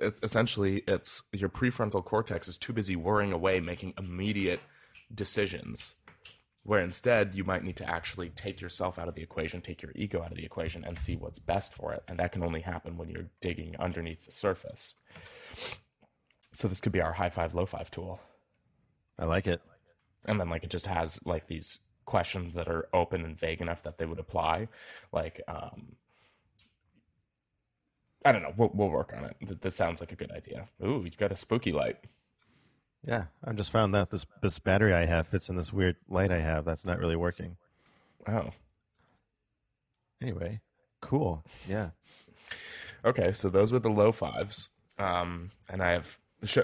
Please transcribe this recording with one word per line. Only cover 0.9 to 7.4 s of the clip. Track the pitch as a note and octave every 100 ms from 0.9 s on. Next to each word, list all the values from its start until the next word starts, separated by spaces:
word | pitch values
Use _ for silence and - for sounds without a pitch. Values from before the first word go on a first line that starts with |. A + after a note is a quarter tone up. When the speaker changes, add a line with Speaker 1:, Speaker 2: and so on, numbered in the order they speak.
| F#2 - - -
Speaker 1:
your | G2 G2
prefrontal | - B2 A#2+ G#2+ G2+
cortex | F2 G#2+ A2+ F2 -
is | -
too | -
busy | A2+ G2 F2+
worrying | E2+ G#2+ G2+
away, | F2 F#2 F#2+
making | E2 F2 F#2 -
immediate | F#2 F2 G2+ G2+ F#2 F2 - _ - - -
decisions, | G#2 G2+ - G2+ F2 - E2 - - - - - - _ _ -
where | G#2
instead | F2+ - B2 A2+ G2+
you | G2